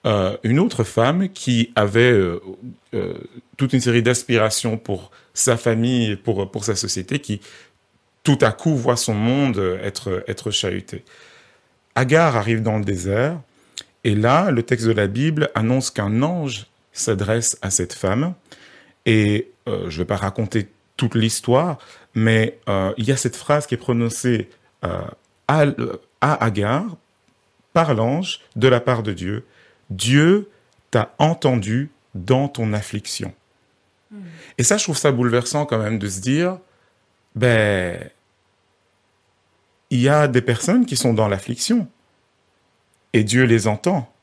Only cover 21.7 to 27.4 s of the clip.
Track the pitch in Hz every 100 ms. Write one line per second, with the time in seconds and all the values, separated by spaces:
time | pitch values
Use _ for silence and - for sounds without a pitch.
21.7 | - - - _ 110 110 110 110 - -
22.7 | 98 95 110 110 135 123 - - 147 143
23.7 | 117 - 120 117 113 127 113 - _ _
24.7 | _ - 90 - - _ _ - 151 147
25.7 | - 120 - _ _ 139 151 113 101 101
26.7 | 135 214 165 _ _ _ _